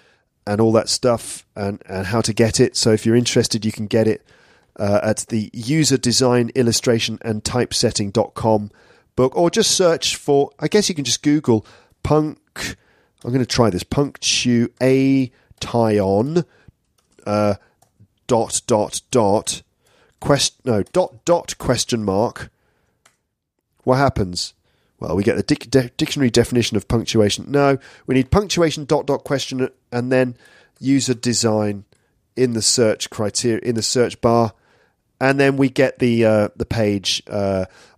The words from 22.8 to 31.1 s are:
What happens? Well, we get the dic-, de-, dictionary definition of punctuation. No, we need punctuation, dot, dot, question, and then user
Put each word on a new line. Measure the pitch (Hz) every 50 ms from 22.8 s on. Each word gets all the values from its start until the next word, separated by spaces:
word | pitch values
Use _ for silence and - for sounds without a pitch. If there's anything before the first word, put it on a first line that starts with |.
| _ _ _ _ _ _ _ _ _ _ _ _ _ _ _ _ _ _ _ _ _
What | 127 127 131
happens? | 143 131 - - 107 90 87 87 - - - _ _ _ _ _ _ _ _ _
Well, | - - 82
we | 92 101
get | 113 104
the | - 101
dic-, | - 147 143 - 117
de-, | - 135 127 120 - -
dictionary | 156 - - 147 139 123
definition | 107 123 117 - - 120 113 - - 104
of | - -
punctuation. | - 117 104 - - 113 104 104 95 - - -
No, | 135 143 139 139 135 131 - - - - _ -
we | 131
need | 131 131 -
punctuation, | - 190 214 180 - 175 170 160 - - 151
dot, | 127 160 143 -
dot, | - 139 131 -
question, | - 151 135 - - 135 127 127 127 - _ _ _
and | - 120 123 127
then | 131 127 127 123 120 - _ _ _ _ _ _ _ _
user | - 127 139 135 120 127